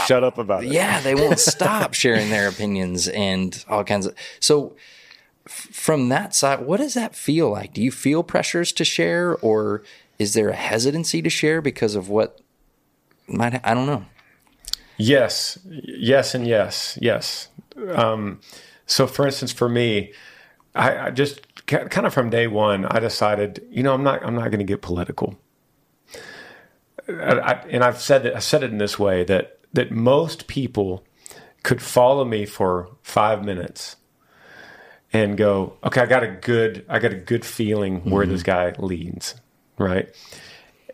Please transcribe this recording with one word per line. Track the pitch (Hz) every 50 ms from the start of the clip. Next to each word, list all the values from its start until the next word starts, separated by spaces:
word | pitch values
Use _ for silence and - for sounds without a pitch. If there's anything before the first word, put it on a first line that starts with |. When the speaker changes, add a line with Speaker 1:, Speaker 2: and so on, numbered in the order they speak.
| 90
Speaker 1:
shut | - 131 123 127
up | 127 - 120
about | 113 98 98 90 120
it. | 127
Speaker 2:
Yeah, | 147 170 196 208 202 165
they | 135 135 135
won't | 139 151 - 180 -
Speaker 1:
<laughs> |
Speaker 2:
stop | - 160 - - 180 190 220 214 175 - -
sharing | - - 123 113 110 107 104
their | 110 104 101 98
opinions | 92 - 107 104 98 95 92 90 90 87 85 90
and | - 107 101 98 92 92 95 90 - - - -
all | 107 104
kinds | 98 - 104 101 95
of, | 98 - - - - - -
so | - - 151 147 135 - - - - - - - - - - - _ _ _ _ _
f-, | - - - - -
from | - - - - 156 143 127 123
that | 135 165 208 185
side, | - - 143 139 139 -
what | 120 139 185
does | 220 302 277 -
that | 240 220 - -
feel | - - 139 151 165 160 110
like? | 104 101 101 - -
Do | 98
you | 113 131
feel | - - - 135 151 165
pressures | 170 - - - 165 - - 175 170 - -
to | - 165
share, | - - - 170 170 170 175 175 175 165 -
or | - 110 107 107 107 104 104 104 - - - - _ _ _ -
is | 107 101 107
there | 113 104 98
a | 92
hesitancy | - - - 107 113 120 139 147 165 165 - - 165
to | 160 165
share | - - 156 151 160 165
because | 147 131 - - 117 104 104
of | 101 90 98
what | 104 110 101 - - _ _ _ _ _ _ _ _ _ _ _ _ _ _ _ _ _ _
might | - - 98 117 120 123
ha-, | 123 -
I | 101 117
don't | 123 131
know. | 143 143 107 95 - _ - _ _ _ _ _ _ _ _ - - - - - _ -
Speaker 1:
Yes. | - 107 117 143 135 120 - - - - - - - - -
Yes, | 160 139 - - - - 117 117 135 135 117 - -
and | 127 120
yes. | 117 117 104 95 - - - - - - -
Yes. | - 117 110 110 - - - - - - _ - - _ - 262 214 185 175
Um, | 120 117 110 110 110 104 101 92 - - - - - - - - _ _
so | - - - 135 123
for | - - 143
instance, | 139 139 - 131 120
for | - - 123 120
me, | 120 120 120 117 107 101 98 - - - - - - - - _ _ _ _ _ -
I, | 160 120 131 - - 131
I | -
just | 131 131 143 143 - - - _ _ - -
ki-, | - 131 - - -
kind | - 185 233
of | 180 -
from | 143 120 113
day | 113 117 117
one, | 113 104 107 107 104 101 95 95
I | - - 113
decided, | 113 107 - - 110 104 104 101 104 101 - - - -
you | - 123
know, | 131 139
I'm | 131 131 139
not, | 139 131 - -
I'm | - 117
not | 117 117 120
gonna | 104 104
get | 101 92 98 95
political. | - - 87 87 90 - - - - - 98 - _ _ _ _ _ _ _ _ _ _ _ _ _ _ - - - - - - - - - - - _ _ _ _ _ _ - - -
I, | 170 - 151 - 127 120
I, | - - 123 - - 165
and | - 123 123
I've | 123 120 -
said | - - 139 131
that, | 117 123 127
I | 113
said | - - 156 151
it | 135 117
in | 107 104
this | 104 101 - -
way, | 101 98 92 90 90
that, | 92 95 90 - - - _ _ _
that | - 123 117 -
most | 117 113 117 123 139 151 165 156 - - -
people | - - 139 131 117 - 107 98 92 92 92 - _ _ _ _ - - - - - _ _
could | - - 123 117
follow | - - - 127 123 127 139 139 131
me | 120 110 104 101
for | 101 - - 101 92 90 90 90 92 - _
five | _ - - 117 107 110 110 101 101
minutes | 101 92 90 87 - - - - - - - _ _ _ _ _ _ _ _ - - - - - - - - - - - _ _ _
and | - 110 107 101 101
go, | 101 107 104 101 98 92 - - - -
"Okay, | 151 - 131
I | 123
got | 110 127 127
a | 117 104
good, | 95 - - 123 120 113 113 110 95 98 - -
I | - 110
got | 117 110
a | 101
good | 92 87 - 117 117 -
feeling | - - - 113 104 107 104 101 95 95 87 87 95
where | 95 98 101
Speaker 2:
Mm-hmm. | 92
Speaker 1:
this | 98 90
guy | 85 92 92 90 90 87 - -
leans," | 101 92 90 85 85 90 92 - - - - - _ _ _ _ _ _ _ -
right? | 104 92 92 98 - - - - - - - - - - - - - _ _ _ _ -